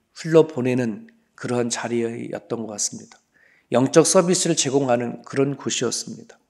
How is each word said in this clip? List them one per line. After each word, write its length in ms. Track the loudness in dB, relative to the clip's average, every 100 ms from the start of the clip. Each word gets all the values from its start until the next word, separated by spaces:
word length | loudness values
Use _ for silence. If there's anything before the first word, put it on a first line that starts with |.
| _
흘러보내는 960 | -14 4 4 4 2 -2 0 -2 -4 -12 _ _ -12
그러한 340 | -4 -2 -2
자리였던 920 | -4 -4 -4 -4 -6 -10 -10 -8 -8
것 60 | -8
같습니다. 520 | -8 -8 -8 -18 -20 _ _ _ _ -2
영적 340 | 0 4 6 6
서비스를 480 | 4 4 2 0 0
제공하는 680 | 0 2 2 0 0 -8
그런 340 | -6 -2 -2 -2
곳이었습니다. 840 | -6 -2 -2 -4 -8 -14 -18 -20